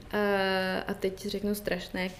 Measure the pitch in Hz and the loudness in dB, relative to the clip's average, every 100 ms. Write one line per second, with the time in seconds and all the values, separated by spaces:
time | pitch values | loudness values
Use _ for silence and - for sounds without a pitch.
0 | - 208 202 196 190 190 185 185 - 202 | -4 2 4 4 4 2 2 0 -2 -2
1 | 190 190 202 196 208 208 - 180 - 190 | -2 -2 -4 -2 -2 -2 -2 -2 -2 -2
2 | 185 | -2